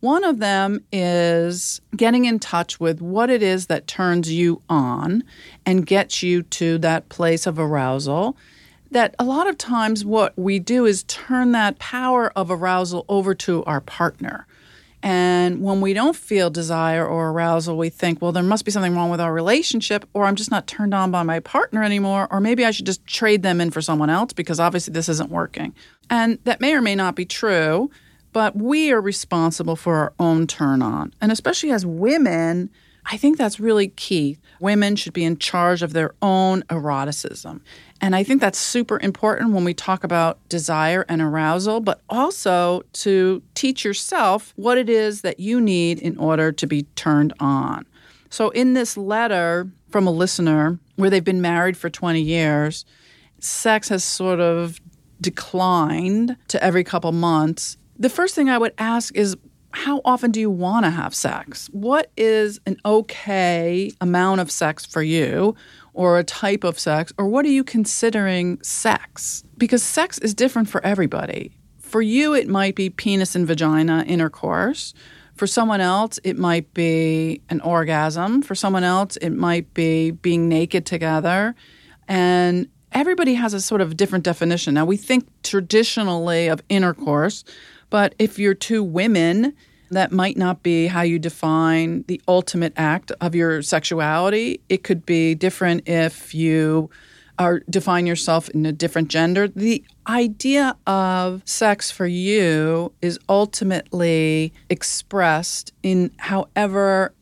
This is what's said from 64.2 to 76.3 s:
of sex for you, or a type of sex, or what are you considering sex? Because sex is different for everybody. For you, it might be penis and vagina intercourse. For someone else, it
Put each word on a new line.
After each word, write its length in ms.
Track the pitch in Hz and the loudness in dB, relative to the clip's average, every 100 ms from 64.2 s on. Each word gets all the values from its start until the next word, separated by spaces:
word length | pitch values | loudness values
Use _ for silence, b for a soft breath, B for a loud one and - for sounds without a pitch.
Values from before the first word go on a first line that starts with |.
| 185 190 | 4 2
of 100 | 170 | 0
sex 360 | - 156 156 - | -2 -2 -2 -6
for 160 | - | -4
you, 520 | 156 165 135 151 196 220 B B B | 0 0 0 2 0 -2 B B B
or 260 | - 180 175 | -2 2 4
a 60 | |
type 400 | 170 - 196 202 | 2 -4 -2 0
of 140 | 180 165 | -2 -4
sex, 340 | - 151 165 - | -2 -2 -2 -4
or 80 | 202 | -2
what 180 | 240 294 | 0 2
are 40 | |
you 140 | 269 | 2
considering 920 | 262 233 208 - 226 220 196 185 175 175 | 0 -2 -2 0 0 0 0 0 -2 -4
sex? 840 | - - 226 214 - - - - - - | -8 -4 0 -2 -4 -14 -10 -10 -14 -2
Because 260 | 240 247 | 0 2
sex 360 | 240 - 359 - | 0 -2 -2 -2
is 160 | 226 | -6
different 340 | 208 254 254 214 | 0 0 0 -2
for 160 | - | -2
everybody. 680 | - 202 170 - - - - - _ _ | -2 0 0 -2 -6 -8 -10 -16 _ _
For 240 | - 220 | -4 -2
you, 320 | 220 240 302 | 2 2 2
it 140 | 294 - | 2 2
might 260 | 196 196 | 0 0
be 160 | 190 190 | 0 -4
penis 440 | - - 196 185 | -2 -2 0 0
and 120 | 180 170 | 0 0
vagina 580 | 160 160 156 160 160 - | 2 2 4 4 2 0
intercourse. 880 | 175 160 - - 160 202 302 - - B B B | 0 0 -2 -4 0 -2 -4 -8 -16 B B B
For 120 | - 196 | -6 -2
someone 340 | - 226 208 | 0 2 2
else, 380 | 185 190 220 - | 2 2 0 -4
it 160 | 190 | -6